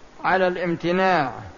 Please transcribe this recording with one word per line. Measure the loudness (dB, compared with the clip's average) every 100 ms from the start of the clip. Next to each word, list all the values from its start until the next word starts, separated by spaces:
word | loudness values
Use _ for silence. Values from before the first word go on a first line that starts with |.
| -20 -6
على | 0 2 2
الامتناع | 0 -4 -2 0 2 2 2 0 -6 -14